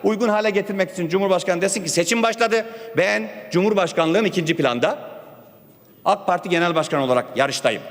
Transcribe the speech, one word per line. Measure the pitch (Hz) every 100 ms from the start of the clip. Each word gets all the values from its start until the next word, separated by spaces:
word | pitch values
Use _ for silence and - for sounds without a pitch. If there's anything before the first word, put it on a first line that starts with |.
uygun | 202 214 226
hale | 214 214
getirmek | 202 196 196 185
için | - 165
Cumhurbaşkanı | 190 196 185 180 175
desin | 190 214
ki | 170
seçim | 170 170 233
başladı, | 226 226 226 220 220 - - -
ben | 190 214 214 - -
Cumhurbaşkanlığım | 170 202 202 170 - 160 185 208
ikinci | 185 160 170
planda, | 135 120 151 294 - - - - - - - - _ -
ak | - 202 -
Parti | 175 190
Genel | 175 175
Başkanı | 160 151 151
olarak | 131 123 120 113
yarıştayım | 139 131 131 107 -